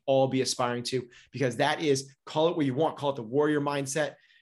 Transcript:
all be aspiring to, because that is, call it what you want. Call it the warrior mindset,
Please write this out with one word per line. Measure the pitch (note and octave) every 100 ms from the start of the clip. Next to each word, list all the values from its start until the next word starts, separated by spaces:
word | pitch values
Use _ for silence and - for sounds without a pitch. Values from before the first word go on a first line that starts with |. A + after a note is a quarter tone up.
| -
all | C3+ C3+
be | C3
aspiring | B2 - B2 A#2+
to, | A#2+ C3 A#2+ - _
because | B2 B2+ C3
that | C#3+ D#3
is, | D#3 C3+ - _ -
call | D3+ E3
it | E3+
what | C#3
you |
want. | B2+ D#3 -
Call | C#3+
it | C3+
the |
warrior | A2 C#3 D3+ D3
mindset, | C#3+ C#3+ C3+ D#3 C#3+ - _ _